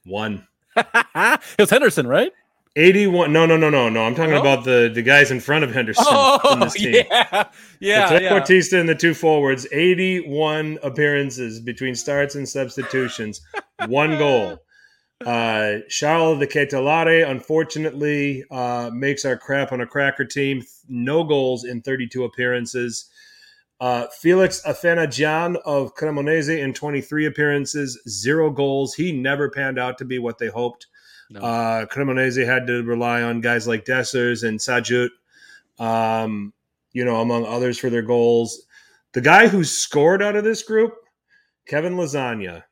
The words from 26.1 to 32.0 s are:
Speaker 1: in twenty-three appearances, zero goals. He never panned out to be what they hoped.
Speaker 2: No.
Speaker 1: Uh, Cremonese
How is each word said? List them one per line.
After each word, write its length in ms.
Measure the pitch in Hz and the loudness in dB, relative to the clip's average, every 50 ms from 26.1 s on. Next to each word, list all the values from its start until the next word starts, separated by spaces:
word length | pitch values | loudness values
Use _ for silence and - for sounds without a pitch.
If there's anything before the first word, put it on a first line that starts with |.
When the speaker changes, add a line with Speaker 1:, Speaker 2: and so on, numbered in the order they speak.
| 147 143 139 147 160 165 147 147 160 156 | -4 -4 -2 0 -2 -2 0 -2 -4 -4
Speaker 1:
in 140 | 139 135 131 | -4 -6 -8
twenty-three 520 | - - 147 143 139 127 - 151 151 151 | -8 -8 -6 -6 -6 -6 -4 -4 -2 -2
appearances, 720 | 151 - - 147 147 143 143 139 139 - 151 143 131 123 - _ | -2 -2 -2 0 0 0 -2 -4 -4 -6 -6 -6 -8 -8 -14 _
zero 440 | 117 101 98 104 127 151 160 160 151 | -12 -10 -6 -2 0 0 2 0 0
goals. 420 | 139 135 139 139 135 139 139 127 - | 0 -2 -2 0 0 -2 -4 -4 -4
He 180 | - 165 180 | -6 -4 -4
never 380 | 156 131 123 135 143 143 147 135 | -4 -2 -2 -2 -2 -2 -2 -4
panned 300 | 139 139 139 135 131 127 | -4 -6 -6 -4 -4 -4
out 180 | 123 127 127 | -6 -6 -6
to 80 | - 135 | -10 -10
be 140 | 123 127 127 | -8 -6 -6
what 180 | 120 117 113 | -6 -6 -6
they 100 | _ 120 | _ -8
hoped. 380 | 110 101 113 123 120 120 _ - _ _ _ _ _ - - - _ | -8 -6 -6 -6 -6 -6 _ -20 _ _ _ _ _ -20 -20 -20 _
Speaker 2:
No. 120 | 107 101 | -16 -8
Speaker 1:
Uh, 440 | 110 117 117 117 117 113 113 113 110 | -6 -4 -4 -2 -2 -2 -2 -4 -4
Cremonese 580 | 107 - 131 | -6 -6 -4